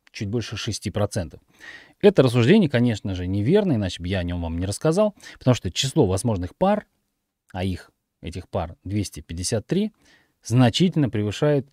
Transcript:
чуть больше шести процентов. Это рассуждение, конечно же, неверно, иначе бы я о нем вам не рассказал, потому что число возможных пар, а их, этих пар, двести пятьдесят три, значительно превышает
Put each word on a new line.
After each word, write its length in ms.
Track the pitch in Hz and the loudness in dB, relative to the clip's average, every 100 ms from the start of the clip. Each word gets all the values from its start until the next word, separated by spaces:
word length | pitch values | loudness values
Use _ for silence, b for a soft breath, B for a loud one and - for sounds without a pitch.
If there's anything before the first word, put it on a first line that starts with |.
| _ | _
чуть 180 | - 101 | -10 -4
больше 280 | 120 104 101 | -4 -6 -8
шести 340 | - 101 104 | -8 -6 -6
процентов. 500 | 92 101 104 80 - _ B B B B B | -4 -4 -4 -8 -12 _ B B B B B
Это 220 | 208 196 | 4 6
рассуждение, 480 | 131 123 117 214 170 | 4 4 4 6 4
конечно 440 | 120 123 104 104 | 2 0 -2 -6
же, 120 | 92 90 | -6 -2
неверно, 480 | 98 110 202 196 | -2 2 2 2
иначе 260 | 117 95 - | 0 -2 -4
бы 80 | 87 | -4
я 120 | 95 | -2
о 40 | |
нем 160 | 87 87 | -2 -4
вам 180 | 85 82 | -4 -4
не 60 | |
рассказал, 500 | 95 - 156 175 214 - B B | -4 -2 0 2 0 -2 B B
потому 160 | 131 | 0
что 160 | 120 92 | 0 -2
число 360 | - 135 160 104 | -4 -2 2 2
возможных 500 | 95 117 98 90 - | 2 0 -2 -4 0
пар, 300 | 190 208 - _ _ _ _ _ _ | 0 0 -4 _ _ _ _ _ _
а 120 | 92 | -4
их, 260 | 95 87 - _ _ _ | -4 -4 -10 _ _ _
этих 260 | 87 92 - | -12 -12 -6
пар, 280 | 98 85 - | -6 -6 -10
двести 380 | 92 104 92 - | -6 -4 -4 -8
пятьдесят 460 | - 85 92 110 - | -12 -8 -4 -4 -2
три, 260 | 170 214 _ b b b b | -2 -2 _ b b b b
значительно 680 | - 113 143 - 180 156 123 | 0 4 4 4 2 2 0
превышает 560 | 104 104 - 147 143 - | 0 -4 0 2 2 -2